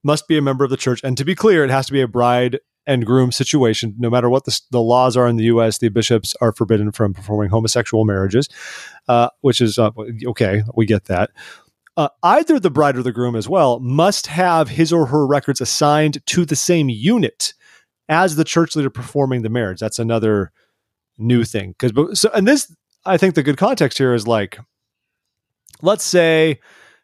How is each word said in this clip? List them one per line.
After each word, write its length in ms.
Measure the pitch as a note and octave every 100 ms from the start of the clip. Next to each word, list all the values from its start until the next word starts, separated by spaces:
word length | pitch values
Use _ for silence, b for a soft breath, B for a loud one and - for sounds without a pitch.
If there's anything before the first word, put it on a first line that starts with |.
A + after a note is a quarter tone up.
must 240 | C#3 D3+ -
be 80 | D#3
a 60 |
member 220 | C#3 C3
of 60 | C#3
the 60 | C3
church. 240 | C3 A#2+
And 140 | C3 C3
to 80 |
be 100 | C#3+
clear, 300 | F#3 A3 F3
it 60 | C#3
has 160 | C3+ C3
to 60 |
be 100 | C#3
a 60 | B2+
bride 500 | A#2+ B2 B2 B2 B2+ _ _ -
and 160 | C3
groom 280 | A2+ B2+ B2+
situation. 640 | - C3 D3+ A#2+ A2 A2+ G#2
No 100 | A#2+
matter 220 | B2 A#2+
what 140 | C3
the 80 | -
s-, 100 | - _
the 100 | B2
laws 360 | A2+ B2 B2+ B2
are 100 | B2
in 80 | A#2
the 80 |
U 160 | A2+ A#2
S, 180 | A2+ -
the 100 | A#2
bishops 480 | G#2 A2 A2+ - -
are 120 | A#2
forbidden 400 | - G#2+ A2 G#2
from 200 | - G#2
performing 360 | G2 F#2+ G#2+ G#2
homosexual 540 | A2+ A2+ B2 A2+ A2+
marriages, 440 | A2 G2 F#2+ G#2+ D3 B B B B B -
uh, 200 | A#2+ A#2+ _
which 200 | C#3 -
is, 160 | A#2 G#2
uh, 140 | A2 A2 A2 A2 A#2+
okay, 360 | A2+ G#2 G#2 A2
we 120 | A2+ G#2+
get 200 | G#2 -
that. 240 | F2+ F2+ B B B B _ _ -
Uh, 120 | D3 _
either 380 | F3 C4 E4 D4
the 100 | F3+
bride 260 | C3 D3 B2+
or 60 |
the 80 | B2
groom 240 | A#2 B2
as 140 | A#2 G#2
well 320 | F#3 C#3 A#2+
must 480 | B2+ C#3 F3+ G3+ -
have 400 | D#3 F3+ E3 C3+
his 240 | C3+ E3
or 140 | E3+ C#3
her 200 | D3+ C#3
records 340 | C#3+ - C3+
assigned 640 | B2 - D3 D3+ D3+ D3 -
to 180 | F3+
the 100 | E3
same 340 | D3+ - E3+ C#3
unit 680 | G#2+ D3 A#3+ C#3 _ - - b b b _ -
as 280 | D#3 F#3 D3+
the 80 |
church 320 | D#3 E3 D#3+ D#3
leader 140 | C#3
performing 520 | A#2+ A#2+ D3 C3+ B2
the 60 | A2
marriage. 320 | A#2+ G#2 F#2
That's 180 | A2 -
another 540 | A2+ A#2 A2 G#2 F#2 _ _ _ _ _ _ -
new 240 | A2+ B2
thing. 320 | A2+ G#2+ F#2 -
'Cause, 100 | B2+
but, 260 | A2 D#3+ G#3
so, 140 | A3
and 120 | - G3
this, 260 | C#4+ - _ _ _
I 120 | F#3+ F3+
think 180 | F#3+
the 80 | E3
good 140 | C#3 C3+
context 420 | G#3 C4 C#3 -
here 160 | C3
is, 140 | A#2+ G#2+
like, 320 | A2+ G2 - - _ _ _ _ _ _ _ _ _ _ _
let's 220 | E3+ G#3
say 560 | - F3+ E3 D#3+ D#3+ C#3+ b b b b